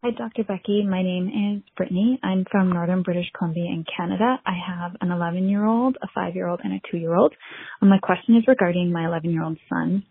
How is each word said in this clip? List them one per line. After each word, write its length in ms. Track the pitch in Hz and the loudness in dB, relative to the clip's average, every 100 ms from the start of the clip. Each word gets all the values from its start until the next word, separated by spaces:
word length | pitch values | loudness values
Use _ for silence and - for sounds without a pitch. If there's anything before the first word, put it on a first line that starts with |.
Hi, 100 | 240 233 | -4 -4
Doctor 260 | 226 - | -8 -6
Becky. 400 | 214 190 - 208 202 | -4 -4 -2 0 0
My 160 | 185 | 0
name 260 | 185 180 185 | 0 0 -2
is 360 | 214 202 208 - - | 0 -2 -2 -8 -6
Brittany. 420 | 180 180 220 254 | -2 2 2 2
I'm 220 | 190 190 185 | 0 -2 0
from 200 | 202 185 | 2 2
northern 320 | 175 170 185 | 2 0 0
British 260 | 180 175 175 - | 0 -2 -4 -4
Columbia 280 | 170 160 175 | -4 -2 -4
in 200 | 165 160 - | -4 -6 -6
Canada. 400 | 175 185 226 254 - | -4 0 0 0 -4
I 80 | 180 180 | -6 -6
have 300 | 175 175 180 | -8 -8 -6
an 100 | 180 | -4
eleven-year-old, 840 | 175 170 175 190 202 214 226 254 262 | -2 -2 0 0 2 2 2 0 -2
a 60 | 196 | -6
five-year-old, 460 | - 185 180 180 175 | -4 -4 -4 -4 -4
and 100 | 202 | -4
a 80 | 190 - | -6 -6
two-year-old. 420 | 170 165 170 277 - - - - - | -6 0 4 2 2 -20 -18 -18 2
Um, 80 | 202 | 6
my 100 | 196 | 6
question 360 | - 185 - 233 | 4 0 4 4
is 80 | 226 | 6
regarding 440 | 262 180 175 175 | 4 4 2 0
my 140 | 170 165 | 0 0
eleven-year-old 520 | 165 165 165 160 160 _ | -2 -2 -2 -2 -6 _
son. 340 | 165 165 190 - | -4 0 -2 -4